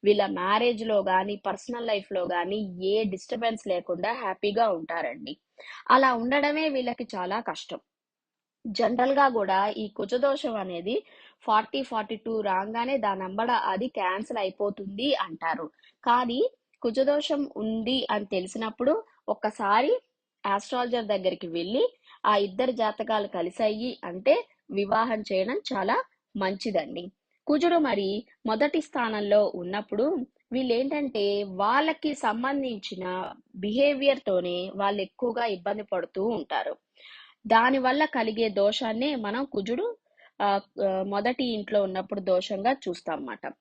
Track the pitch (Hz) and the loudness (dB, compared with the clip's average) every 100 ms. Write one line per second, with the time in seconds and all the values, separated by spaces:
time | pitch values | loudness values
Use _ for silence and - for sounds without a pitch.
0 | 202 208 196 190 185 208 240 226 226 208 | 6 4 4 0 2 4 4 0 2 2
1 | 190 185 190 202 196 196 - 240 233 208 | 4 2 2 -4 -4 -6 -6 -8 -2 -4
2 | 196 190 175 175 175 208 202 180 190 208 | -2 -4 -2 -2 -2 -4 -4 -4 0 0
3 | 220 190 - 240 226 226 - 180 - 175 | 0 -4 -8 -4 -2 -4 -4 -4 -2 -4
4 | 196 240 220 185 208 208 226 175 160 170 | -2 -2 -4 -2 -2 2 2 0 -4 -4
5 | 147 120 147 - _ _ - - - 254 | -4 -8 -12 -14 _ _ -20 -18 4 6
6 | 262 240 233 277 285 302 311 269 247 240 | 6 2 0 2 2 0 0 0 -4 -6
7 | 233 196 180 208 226 160 - 160 _ _ | -6 -6 -4 -4 -4 -8 -10 -14 _ _
8 | _ _ _ _ _ _ 233 202 220 247 | _ _ _ _ _ _ -10 0 0 2
9 | 254 277 277 226 196 190 202 - 214 - | 2 6 4 4 2 2 2 -2 -8 -6
10 | 202 247 277 277 277 220 185 175 175 269 | -2 2 2 2 -2 -4 -4 -6 -4 -4
11 | - - - _ - 214 214 277 262 226 | -6 -20 -20 _ 2 2 2 -4 -4 -4
12 | 214 220 226 220 202 185 202 226 240 269 | -4 -8 -4 -2 0 0 -2 -4 -2 0
13 | 214 196 185 196 233 240 - 190 254 - | 0 -2 -4 -2 0 2 2 -2 -2 -2
14 | 185 190 220 240 190 190 202 202 196 196 | -2 -2 -4 -2 -2 -2 -4 -2 -10 -2
15 | 269 277 190 160 165 160 156 _ _ _ | 0 0 -2 -4 -4 -4 -6 _ _ _
16 | - 240 247 240 494 _ _ _ 240 226 | 2 2 2 0 -2 _ _ _ -4 2
17 | 269 294 294 294 285 - 220 220 220 262 | 2 2 0 -2 -2 -4 -4 -2 0 -2
18 | - 208 202 196 185 220 220 220 247 330 | 0 -2 0 -4 -4 -6 -6 0 2 2
19 | - _ - 208 214 214 202 214 277 508 | 0 _ -6 -2 -2 -2 2 4 4 0
20 | _ _ _ _ 202 202 - 254 247 240 | _ _ _ _ -2 -2 0 -2 0 -2
21 | 214 202 185 - 170 165 175 240 480 _ | 0 0 0 -2 -6 -4 -2 2 2 _
22 | _ - - 208 202 185 254 233 220 208 | _ -4 2 2 2 0 -2 0 -2 -2
23 | 220 220 208 185 170 - 220 214 240 - | -2 -2 -2 -4 -4 0 -2 0 -6 -6
24 | - 180 240 349 466 _ _ 196 202 220 | -10 -2 4 4 2 _ _ -2 0 2
25 | 233 220 208 190 190 285 - 226 190 277 | 2 -2 -2 0 0 -2 -4 -4 0 0
26 | 508 _ _ 208 190 196 233 185 147 147 | -2 _ _ -4 -4 -2 -2 -2 -2 -10
27 | 180 _ _ _ - 294 349 339 285 202 | -12 _ _ _ 0 2 4 4 4 2
28 | 196 202 - _ 233 220 294 320 294 277 | 0 -2 -6 _ -4 2 2 0 -4 -4
29 | 233 214 202 208 208 - 175 202 208 208 | -2 -2 4 4 4 0 -4 -6 -4 0
30 | 269 339 247 _ _ 247 262 233 269 294 | 0 0 -4 _ _ -4 0 0 0 -2
31 | 285 226 202 202 202 185 202 262 311 311 | -2 0 0 0 -2 0 2 4 2 0
32 | 302 285 233 220 254 277 262 220 - 185 | -4 -2 -2 0 -2 -2 -2 -6 -8 -8
33 | 180 185 185 - _ 190 202 226 285 277 | -6 -4 -6 -10 _ -6 -2 2 2 4
34 | 277 269 - 185 180 175 190 190 196 202 | 2 2 2 0 0 -4 -6 -2 0 0
35 | 190 - 240 226 233 190 175 202 208 185 | -4 -4 -4 -2 -2 -2 -4 -4 -2 -4
36 | - - 208 226 151 143 - - _ _ | -4 -2 -2 -2 -2 -4 -4 -8 _ _
37 | - - - _ 214 226 247 269 254 269 | -20 -20 -20 _ 4 6 6 4 2 2
38 | 302 262 226 214 220 196 202 226 233 220 | 0 0 -2 0 0 4 2 2 -2 -2
39 | 277 277 208 233 277 202 196 247 453 453 | -2 -2 -2 -4 -2 -4 -2 -2 -2 -6
40 | _ _ - _ 202 196 - - 196 190 | _ _ -20 _ 2 2 -2 -2 0 0
41 | 190 202 220 247 247 220 196 208 196 185 | -2 -2 -2 0 -2 -2 0 2 2 -2
42 | 190 202 185 180 - 196 208 277 - 170 | -6 -6 2 2 2 -2 0 0 -4 -6
43 | - 151 135 107 135 - | -6 -6 -6 -10 -10 -14